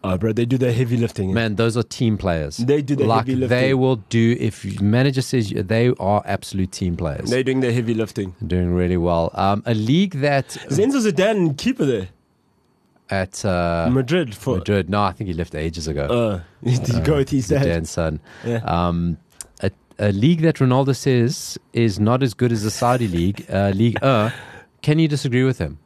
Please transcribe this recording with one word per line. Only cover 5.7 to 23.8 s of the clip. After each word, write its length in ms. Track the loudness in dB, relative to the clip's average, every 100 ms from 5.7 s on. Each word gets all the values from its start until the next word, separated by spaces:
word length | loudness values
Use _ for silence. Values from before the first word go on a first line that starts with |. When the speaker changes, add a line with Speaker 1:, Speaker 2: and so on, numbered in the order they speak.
| 2 2 2
Speaker 2:
are 240 | 0 0 0
absolute 460 | -6 -4 -4 -4
team 220 | -2 -4
players. 360 | -2 -4 -4 -2
Speaker 1:
They're 120 | 0
doing 180 | 0 0
the 120 | 0
heavy 220 | 0 0
lifting. 400 | -2 -4 -4 -8 -8 -4
Speaker 2:
Doing 260 | -2 0
really 240 | 0 2 2
well. 320 | 2 0 0
Um, 280 | 0 0 0
a 80 | -2
league 460 | -2 2 2 2 -2
that 360 | 0 0 -2 -14 -4
Speaker 1:
Is 80 | 0
Enzo 320 | 2 2 0
Zidane 460 | 2 0 2 0 0
keeper 300 | -4 0 0
there? 220 | 0 -4 _ _ _ _ _ _ _ _ _ -6
Speaker 2:
At, 340 | -4 -4 -4
uh, 440 | -2 0 0 0 2
Speaker 1:
Madrid 440 | 0 2 0 -2
for 240 | -6 -4 -2
Speaker 2:
Madrid. 300 | 0 0 2
No, 120 | 0
I 100 | 0
think 160 | -2 -6
he 60 |
left 200 | -4 -6
ages 340 | -4 -6 -4 -6
ago. 160 | -4
Speaker 1:
Uh, 360 | -2 0 0 -2 -8 _
<laughs> 60 | -2
he 80 | 0
did 200 | 0 0
Speaker 2:
Uh, 40 |
Speaker 1:
go 160 | 2 2
with 140 | 2
his 180 | -2 0
dad. 180 | 0 2
Speaker 2:
Zidane's 240 | -2 -4
son. 300 | -4 -2 -4 -12 -10
Speaker 1:
Yeah. 120 | -4 -4 -2
Speaker 2:
Um, 500 | 0 0 0 -2 -4 _ _ -20 _
a, 100 | -6 _ _ -2
a 140 | -2
league 300 | 2 2 4
that 140 | 2 2
Ronaldo 380 | 2 2 2
says 640 | 0 2 2 2 -2 -10 -14 _
is 260 | 0 2 2
not 240 | 2 2
as 120 | 0
good 180 | 0 0
as 100 | 0
the 80 | -2
Saudi 380 | -2 0 2 0
league, 380 | 0 0 -2 -4
uh, 220 | 0 0
League 280 | 2